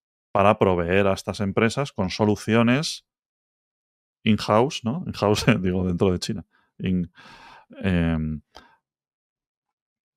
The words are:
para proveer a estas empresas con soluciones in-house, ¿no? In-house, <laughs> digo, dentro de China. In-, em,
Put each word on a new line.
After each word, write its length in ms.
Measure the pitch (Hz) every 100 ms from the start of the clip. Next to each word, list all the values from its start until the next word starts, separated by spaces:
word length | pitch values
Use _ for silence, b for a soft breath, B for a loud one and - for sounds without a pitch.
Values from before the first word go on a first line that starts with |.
| _ _ _
para 260 | 101 98 107
proveer 480 | 98 90 85 95 98
a 60 |
estas 260 | 95 - 95
empresas 540 | 101 95 113 131 143
con 160 | - 92
soluciones 960 | - 107 104 - 113 120 131 165 - _ _ _ _ _ _ _ _ _ _ _ _
in-house, 600 | 113 104 - 107 131 -
¿no? 220 | 113 165 -
In-house, 380 | - 101 104 -
<laughs> 160 | 107
digo, 260 | 92 92 90
dentro 240 | 87 98
de 80 | 90
China. 260 | - 107 - _ _ -
In-, 320 | - 92 87 B B B B B _ 302
em, 600 | 98 87 82 82 78 76 - b b b _ _ _ _ _ _ _ _ _ _ _ _ _